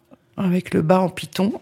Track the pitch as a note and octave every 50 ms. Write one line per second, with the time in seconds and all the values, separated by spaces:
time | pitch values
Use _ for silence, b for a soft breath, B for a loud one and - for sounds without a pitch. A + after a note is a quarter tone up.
0 | _ _ - - _ _ - - G3+ F#3 F3 F#3 F3+ - - F3+ E3 D#3 F#3 F#3
1 | F#3+ E3+ - - - - - - F#3+ G#3 E4 -